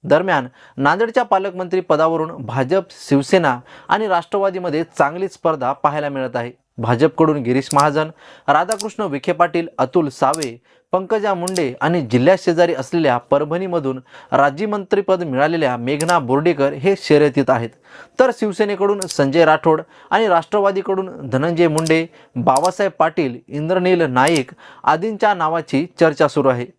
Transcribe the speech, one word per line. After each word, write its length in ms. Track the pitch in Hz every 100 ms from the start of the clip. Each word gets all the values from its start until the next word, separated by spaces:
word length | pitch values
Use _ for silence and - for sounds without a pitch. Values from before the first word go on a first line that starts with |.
दरम्यान 420 | - 151 190 156 123 _ - -
नांदेडच्या 460 | 139 175 226 233
पालकमंत्री 580 | 233 190 190 180 180 185
पदावरून 500 | 185 151 160 165 156 170
भाजप, 540 | 113 120 131 190 180 -
शिवसेना 580 | - 143 135 190 156 123 - - -
आणि 200 | 202 214
राष्ट्रवादीमध्ये 760 | 180 165 208 196 185 180 151 165
चांगली 400 | - 143 170 190
स्पर्धा 440 | - 170 156 127
पाहायला 340 | 139 147 147 147
मिळत 280 | 139 131 123
आहे. 160 | 120 - _ -
भाजपकडून 600 | 113 120 151 - 160 147
गिरीश 300 | 120 127 131
महाजन, 360 | 143 147 147 156 - - - -
राधाकृष्ण 540 | 147 175 - 214 -
विखे 300 | 202 139 -
पाटील, 360 | 160 175 170 165 -
अतुल 300 | 127 180 151
सावे, 480 | - 131 165 139 117 _ _ _
पंकजा 400 | 180 190 220 208
मुंडे 380 | 185 180 185 143 123
आणि 200 | 147 175
जिल्ह्यात 360 | 127 120 135 185
शेजारी 360 | - 170 170
असलेल्या 420 | 135 131 170 151 120
परभणीमधून 760 | - 143 147 170 190 170 135 131 - - -
राज्यमंत्रीपद 920 | 131 143 139 208 208 190 196 196 185
मिळालेल्या 540 | 170 127 147 165 147 123
मेघना 420 | 120 147 165 175
बोर्डीकर 540 | 127 135 160 147 139
हे 220 | 143 160 196
शर्यतीत 520 | - 147 147 139 135
आहेत, 180 | 127 117 _ _ - - -
तर 120 | 254
शिवसेनेकडून 680 | 233 214 185 208 196 202 202
संजय 440 | 185 - 139 147
राठोड 380 | 160 156 165 156 160 - -
आणि 180 | 190 220
राष्ट्रवादीकडून 840 | 170 160 208 196 190 190 190 190 170 139
धनंजय 380 | 131 156 165 170
मुंडे, 360 | 151 160 160 165 - - 127
बाबासाहेब 560 | 127 131 175 180 196 -
पाटील, 400 | 160 160 139 120 _
इंद्रनील 540 | 143 156 185 180 180
नाईक 500 | 160 127 139 165 123 - - -
आदींच्या 500 | - 156 214 208 220
नावाची 520 | 190 156 165 156 135 175 -
चर्चा 280 | 165 147 151
सुरू 200 | - 135
आहे. 180 | 123 120